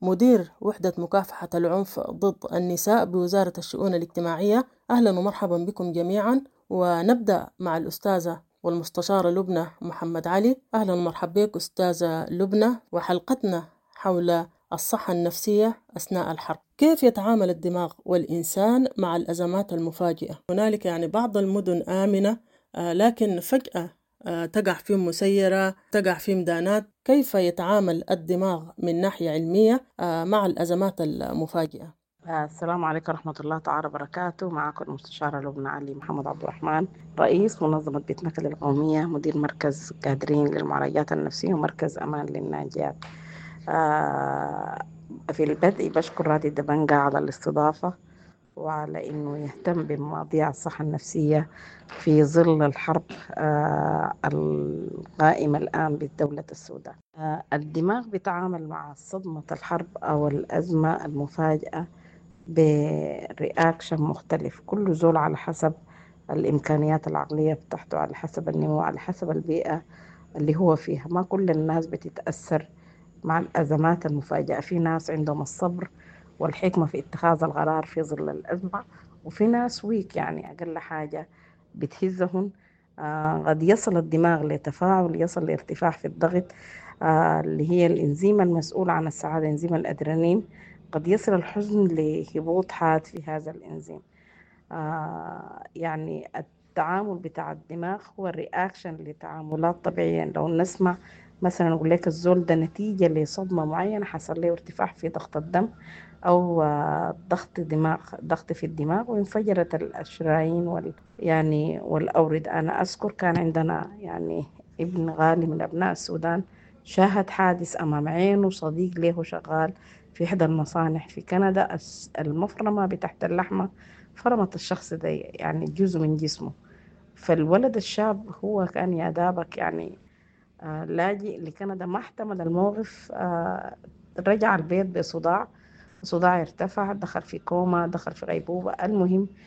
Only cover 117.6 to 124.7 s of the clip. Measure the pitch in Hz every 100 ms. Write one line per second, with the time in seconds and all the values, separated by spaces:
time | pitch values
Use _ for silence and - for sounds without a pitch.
117.6 | 170 - 160 147 151 165 190 202 190 190
118.6 | 156 160 180 170 170 170 165 170 - 160
119.6 | 160 - - - - - 170 190 160 160
120.6 | 151 165 160 156 - - - 180 196 190
121.6 | - 156 - - - - 156 156 208 -
122.6 | 214 208 190 196 170 - 180 175 180 190
123.6 | 190 - - - - - 240 233 185 170
124.6 | -